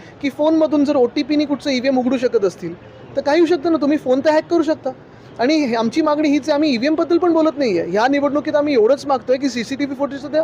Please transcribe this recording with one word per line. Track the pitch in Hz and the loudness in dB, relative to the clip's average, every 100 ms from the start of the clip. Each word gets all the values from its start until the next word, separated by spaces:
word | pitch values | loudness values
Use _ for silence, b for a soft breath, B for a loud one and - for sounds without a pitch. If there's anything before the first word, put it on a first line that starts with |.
| B B | B B
की | 277 | -6
फोनमधून | - 302 320 311 302 | -2 0 2 2 2
जर | 285 285 | 2 2
ओटीपीनी | 240 294 294 294 | 2 0 -2 -2
कुठचं | 285 285 294 | -2 -4 -4
ईव्हीएम | 254 269 262 | -2 0 0
उघडू | 247 254 | 0 0
शकत | 240 226 | 0 0
असतील | 196 - 170 170 - - - - | 0 -4 -12 -12 -18 -20 -10 -6
तर | |
काही | 277 320 | 0 2
होऊ | 320 | 4
शकतं | 339 339 | 2 0
ना, | 320 | 0
तुम्ही | 285 311 | 0 0
फोन | 254 262 | 0 0
तर | 311 | 2
हॅक | 311 320 | 0 2
करू | 339 | 0
शकता. | 302 302 262 - - B B B | 0 -2 -4 -10 -18 B B B
आणि | 247 | 0
हे, | 311 277 | 0 0
आमची | 226 226 311 | 0 -2 0
मागणी | 311 294 311 | 0 2 2
हीच | 285 | 0
आहे, | 277 | 0
आम्ही | 285 311 | 0 2
ईव्हीएम | 233 277 | 0 0
बद्दल | 320 330 339 | 0 0 0
पण | 349 | 2
बोलत | 320 311 311 | 2 0 0
नाहीये. | 254 170 170 | 0 0 -2
ह्या | 196 254 | 0 2
निवडणुकीत | 285 277 285 302 | 2 0 -2 -2
आम्ही | 294 294 | 0 2
एवढंच | 262 214 277 277 | 2 2 2 0
मागतोय | 262 - 262 | -4 -2 -2
की | 269 | -2
सीसीटीव्ही | 240 220 269 277 262 | -4 -6 -6 -6 -4
फुटेज | 277 277 | -6 -6
तर | 294 | -6
द्या, | 311 | -4